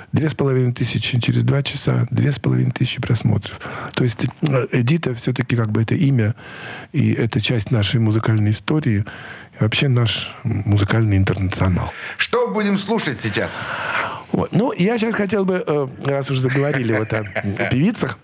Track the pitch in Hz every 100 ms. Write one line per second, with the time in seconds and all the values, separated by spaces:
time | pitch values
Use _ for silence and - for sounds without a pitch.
0 | - - 151 - 143 127 123 120 120 107
1 | - 123 117 120 117 135 139 139 - 127
2 | 120 113 131 139 143 127 127 - 120 -
3 | - 117 - 101 - - - - - -
4 | 127 110 123 - 151 135 113 131 120 165
5 | 135 117 - 120 127 120 110 110 110 127
6 | 143 131 107 - - - - - - 147
7 | 110 110 113 117 - 123 104 117 98 120
8 | 110 107 - 110 104 107 - 156 139 101
9 | 98 - - - - - 107 - 147 120
10 | 113 - - - - 101 98 101 104 110
11 | 110 98 95 92 92 - 92 90 80 -
12 | - - - 233 233 196 208 196 196 220
13 | - 117 117 101 87 - - - - -
14 | - - - - 175 - 247 - 180 233
15 | 220 196 202 214 190 185 - 147 135 -
16 | 139 139 135 131 127 135 143 131 120 113
17 | 110 107 101 98 101 95 98 123 185 233
18 | - -